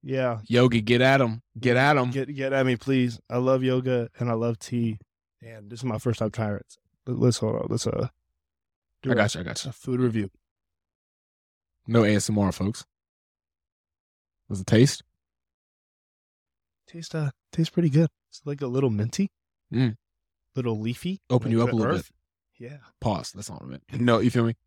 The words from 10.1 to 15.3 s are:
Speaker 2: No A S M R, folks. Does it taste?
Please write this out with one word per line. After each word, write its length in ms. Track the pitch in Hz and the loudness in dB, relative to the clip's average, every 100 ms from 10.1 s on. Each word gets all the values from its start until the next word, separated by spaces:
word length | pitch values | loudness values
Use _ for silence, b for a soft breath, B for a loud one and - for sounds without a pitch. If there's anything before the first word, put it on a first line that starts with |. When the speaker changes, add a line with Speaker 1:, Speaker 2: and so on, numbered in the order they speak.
| 110 98 _ _ _ _ _ _ _ _ _ _ _ _ _ _ _ - | 0 -6 _ _ _ _ _ _ _ _ _ _ _ _ _ _ _ 0
Speaker 2:
No 160 | 117 | 2
A 120 | 107 104 | 4 2
S 140 | - | 0
M 80 | 104 | 0
R, 140 | 98 | 0
folks. 340 | - 98 113 - _ _ _ _ _ _ _ _ _ _ _ _ _ _ _ _ | 0 -4 -6 -16 _ _ _ _ _ _ _ _ _ _ _ _ _ _ _ _
Does 120 | 101 | -8
it 60 | 95 | 2
taste? 360 | 110 139 - _ _ _ | 6 6 2 _ _ _